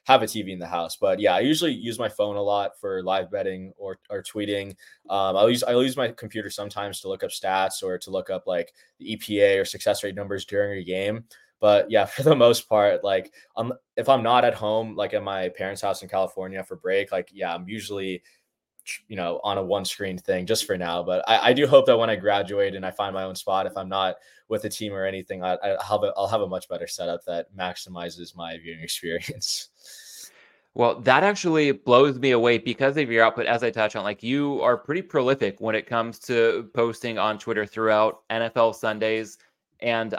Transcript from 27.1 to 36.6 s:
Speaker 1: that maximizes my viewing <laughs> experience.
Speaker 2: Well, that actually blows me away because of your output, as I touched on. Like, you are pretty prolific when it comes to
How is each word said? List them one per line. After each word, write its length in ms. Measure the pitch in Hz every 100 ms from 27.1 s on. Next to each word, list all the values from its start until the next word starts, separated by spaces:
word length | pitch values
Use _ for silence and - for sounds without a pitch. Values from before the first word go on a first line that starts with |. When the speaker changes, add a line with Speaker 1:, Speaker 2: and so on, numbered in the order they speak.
| 85 -
Speaker 1:
that 280 | 85 80 98
maximizes 800 | 90 87 95 90 87 85 82 87
my 220 | 82 82
viewing 200 | 82 82
<laughs> 40 |
experience. 840 | 80 - 82 85 - - - - - _ - - - - - _ _ _ _ -
Speaker 2:
Well, 260 | 117 -
that 220 | 123 135
actually 480 | 196 196 175 160 147
blows 480 | 139 123 123 143 127
me 120 | 135
away 280 | 123 120 113
because 380 | 123 110 135 147
of 120 | 127
your 160 | 113 113
output, 220 | 120 -
as 160 | 117
I 80 | 120
touched 240 | 113 107 110
on. 80 |
Like, 180 | 101 101
you 400 | 117 139 143 135
are 160 | 120 120
pretty 240 | - 170
prolific 580 | - 143 123 135 104 95
when 140 | 110
it 140 | 110 -
comes 320 | 117 113 110
to 500 | - 120 113 98